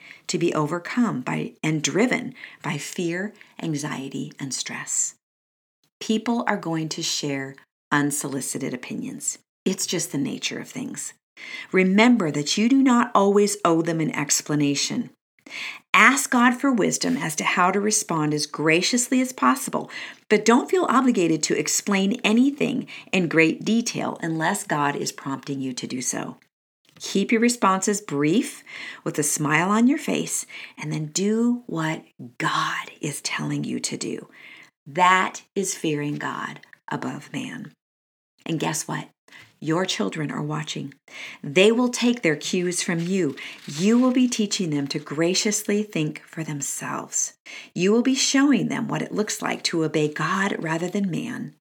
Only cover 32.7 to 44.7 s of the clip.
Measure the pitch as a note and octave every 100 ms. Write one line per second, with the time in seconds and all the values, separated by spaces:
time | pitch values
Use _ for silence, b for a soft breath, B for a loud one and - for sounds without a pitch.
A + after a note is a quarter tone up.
32.7 | - - - D3 C#3+ - - D3 D3 D3
33.7 | B2 - B2 - - - B B B B
34.7 | _ - D3 F3+ F#3 - - - - F#3+
35.7 | - E3 D3 D3 D3 D3 - - D3+ -
36.7 | _ - - B2+ C#3+ - - B2+ - -
37.7 | _ _ _ _ _ _ _ - D#3+ D#3+
38.7 | D#3 - D3+ - _ _ B B B D3
39.7 | E3 F#3+ - G3 E3 D3 - D3+ D3+ D3+
40.7 | D#3 C#3+ - _ B B B D3+ C#3+ G#3
41.7 | A#3 B3 B3 A#3+ A#3+ E3 D3 - F#3 F3+
42.7 | F3 - E3+ E3+ G3 D#3 - B B -
43.7 | C#3+ G3 A#3+ B3+ B3+ B3 - G3+ - F3